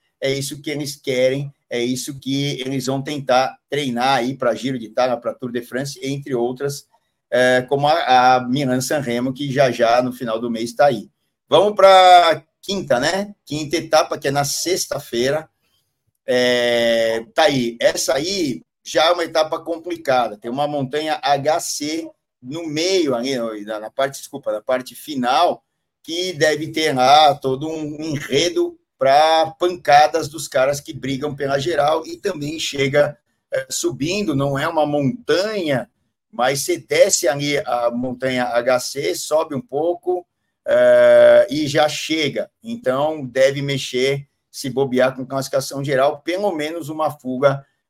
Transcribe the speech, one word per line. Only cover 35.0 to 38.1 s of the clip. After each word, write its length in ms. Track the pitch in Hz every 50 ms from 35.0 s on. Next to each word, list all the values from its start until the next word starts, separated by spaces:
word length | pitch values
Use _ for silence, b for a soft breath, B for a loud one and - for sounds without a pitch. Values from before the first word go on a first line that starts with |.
| 139 131 120 - - - 151 170 196 220 220 202 170 151 139 120 104 - _ _ _ _ _ _ _ _
mas 300 | - 113 120 135 143 139
você 180 | - - 175 147
desce 500 | - - 143 160 - 196 - - - 160
ali 300 | 143 143 143 147 147 139
a 320 | - 123 123 123 120 117
montanha 540 | 117 120 127 131